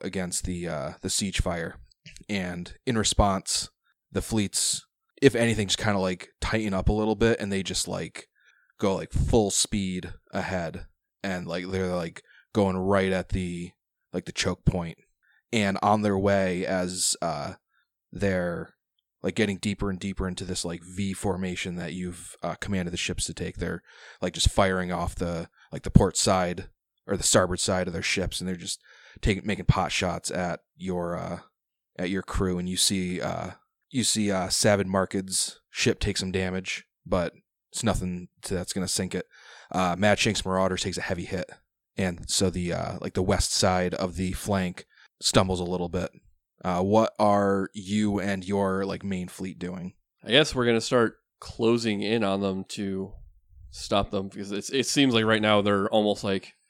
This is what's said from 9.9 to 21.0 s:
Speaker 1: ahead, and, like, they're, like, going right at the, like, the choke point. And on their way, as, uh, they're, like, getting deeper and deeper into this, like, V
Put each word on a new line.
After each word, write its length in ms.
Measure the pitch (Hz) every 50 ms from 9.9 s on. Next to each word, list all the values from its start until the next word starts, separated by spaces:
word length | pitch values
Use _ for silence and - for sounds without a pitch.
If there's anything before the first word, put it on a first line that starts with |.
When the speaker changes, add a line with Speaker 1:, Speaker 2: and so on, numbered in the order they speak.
| 92 92 90 92 98 - _ _
Speaker 1:
ahead, 560 | - 98 90 - 95 90 85 80 80 95 - - _ _ _ _ _ _ -
and, 240 | 98 92 90 87 82
like, 200 | 82 90 90 92
they're, 280 | 95 95 92 92 90
like, 260 | 87 85 85 85 - - _ - - _ _ -
going 240 | 107 98 95 92
right 340 | 92 92 95 98 98 95 95
at 200 | 95 90 87 -
the, 420 | - 95 90 87 87 87 87 95 - _ _ _ _ _ _ _ -
like, 140 | 92 -
the 60 | - -
choke 320 | - - 98 90 - -
point. 340 | - - 90 85 82 - - _ _ _ _ _ _ _ _ _ -
And 280 | - 113 104 98 95 -
on 220 | - 101 104 107 104
their 160 | 104 98 95
way, 480 | 98 101 101 98 95 92 90 90 92
as, 500 | - 95 92 90 90 90 90 - - - - -
uh, 320 | 82 - 104 143 - - - _ _ _ _ _ _ _ _ _ _ -
they're, 600 | - 101 98 - - 87 - - - 82 - _ _ _ _ _ _ _ _ _ _ -
like, 120 | 95 92
getting 220 | - 113 101 98
deeper 320 | 87 - 107 101 - 101 101
and 100 | 95 87
deeper 300 | - 98 92 - 95 92
into 160 | 90 - 95
this, 180 | 90 90 - -
like, 200 | 87 87 82 82
V 300 | 92 92 98